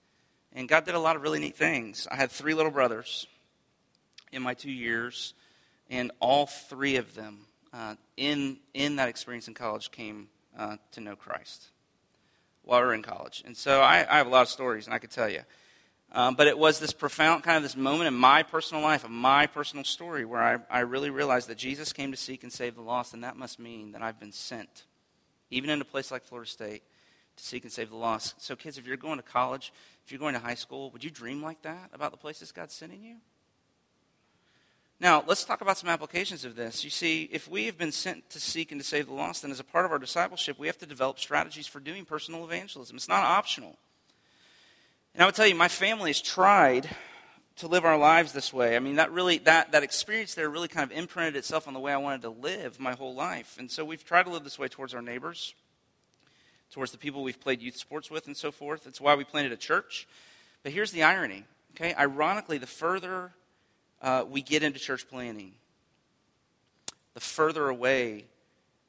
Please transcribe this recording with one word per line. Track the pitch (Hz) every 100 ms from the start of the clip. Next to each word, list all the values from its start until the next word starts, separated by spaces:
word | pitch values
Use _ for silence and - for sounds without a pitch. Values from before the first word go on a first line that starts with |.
| _ _ _ _ _
And | 127 127
God | 156
did | 165
a | 170
lot | 160 160
of |
really | 147 156
neat | 147 -
things. | 156 143 113 98 -
I | 135
had | 131
three | - 143
little | 160 156
brothers | 139 123 113 120 - - _ _ _ _ _ _ _ _ - -
in | 131
my | 127
two | 127 143
years, | 131 117 117 120 - - - _ _ _ _ -
and | 127 123 -
all | 117 139 143
three | - - 131 139 131
of | 107
them, | - 107 101 101 _ _
uh, | 123 110 107 _ -
in, | 139 147 139 131 _
in | 139 143 143
that | 127
experience | 113 - 120 113
in |
college | 110 120 104 -
came, | - 110 107 104 _ _ -
uh, | 107 107 _
to | -
know | 107 98
Christ | - - - - - _ _ _ _ _ _ _ _ _
while | - 123
we | 123
were |
in | 110
college. | 110 - 67 -
And | - 120
so | 143 139
I, | 135 170 160
I | 151
have | 127
a |
lot | 127
of | 120
stories, | - 127 110 107
and |
I | 113
could | -
tell | - 110
you. | 82 - _ _ _ _ _ _
Um, | 120 123
but | 131 147
it | 147
was | 156 151
this | 151
profound, | - 147 - 156 165
kind | 170 160
of |
this | 143 131
moment | 135 156 165
in |
my | 123 127 147
personal | 156 160 - 156
life, | 151 147
of | 113
my | 117 131 139 147
personal | 151 147 147
story, | 135 - 170 151 113
where | 120
I, | 117 120 -
I | 123
really | 120 131 143
realized | 135 143 123 120
that | 110
Jesus | 127 143 151
came | - 139
to | 131
seek | - 131
and | 123
save | - 123
the | 117
lost, | 113 123 120
and | 120
that | 120 127
must | 127 -
mean | 117 113 107
that | 110
I've | 113 110
been | 104
sent, | - - 120 98 - - _ _ _ _ _ _
even | 127 143
in | 147
a | 139
place | 139 131
like | 127
Florida | - 123 113
State, | - 107 107 _ _ _ _ _ -
to |
seek | - 123
and | 123
save | 120 110
the | 110
lost. | 117 110 - -
So | -
kids, | 127 160 139
if | 123
you're | 127
going | 147 147
to |
college, | - 127 127 135 - - - _
if | -
you're | 135
going | 147
to | 123
high | 120
school, | 120 - 135 135
would | 117
you | 143
dream | 147 117 139
like | 156 160
that | 156 170 185
about | - 147
the | -
places | 151 156 165
God's | - 165
sending | - 160 196
you? | 220 233 _ _ _ _ _ _ _ _ _ _ _ _ _ _ _ _ _ _
Now, | 180 156 151
let's | 190
talk | - 208
about | 196 190
some | 175
applications | 170 156 175 196 175
of | 131 113
this. | 117 -
You | 147
see, | - 170 160 160
if | 151 -
we | 190 220
have | 170
been | 165
sent | 143 185 151 -
to | 127
seek | - 160 165
and | 143
to | 135
save | 147 135
the |
lost, | 135 165 170
then | 147
as | 131
a |
part | - 170
of | 180
our | 151
discipleship, | 131 - - 175 - 135
we | 151
have | -
to | 151
develop | 131 131 -
strategies | - 147 160 151 147
for | 143
doing | 139 190
personal | 175 156 - 165
evangelism. | 165 170 202 143 120 120
It's | -
not | 190
optional. | 143 185 208 - 101 - _ _ _ _ _ _ _ _ _ _ _ _ _
And | -
I | 185
would |
tell | 202 214
you, |
my | 170 175
family | - 196 220 175
has | 139
tried | - - 190 202 135 127 160 - - - - - _ -
to | 170
live | 180
our | 165 156
lives | 147 165 156
this | 143 -
way. | 131 120 117
I |
mean, | 135 143
that | 160
really, | 170 180 165
that, | 160 160 -
that | 151
experience | 180 - - 220 202
there | - 151
really | 151 170
kind | 165 135
of | 147
imprinted | 175 180 165 139
itself | - 160 147
on |
the | 131
way | 139
I | 139
wanted | 139 135
to | 117
live | 113 143 196 135 117
my | 131
whole | 123 131
life. | 127 170 165 113 -
And | 123
so | -
we've | 156 160
tried | - 175
to | 180
live | 170
this | 139 -
way | 135
towards | - 131
our | 123
neighbors, | 120 123 151 170 - - _ _ _ _ _ _ _ _ _ _ _
towards | - 131
the | 123
people | 147 139
we've | 131 117
played | 135 127
youth | 120 -
sports | - 151 -
with | 156 151
and | 143
so | 147
forth. | - 143 156 -
It's | -
why | 143
we | 147
planted | 139 151 139
a | 117
church. | - 180 - - - - - - _ _
But | 139
here's | 160 208
the | 170
irony, | 156 185 139 98 107 _ _
okay? | - 170
Ironically, | - 143 139 156 208 - 147
the | 123
further, | - 165 190 180 185 180 _ _ _ _ _ _ _
uh, | 131 131 120
we | 139
get | 139 151
into | 151 131
church | - 131 -
planning, | 127 120 107 95 107 _ _ _ _ _ _ _ _ _ _ _ _ - - _
the | 117
further | - - 156 160 143
away | 123 127 135 117 107 - _ _ _ _ _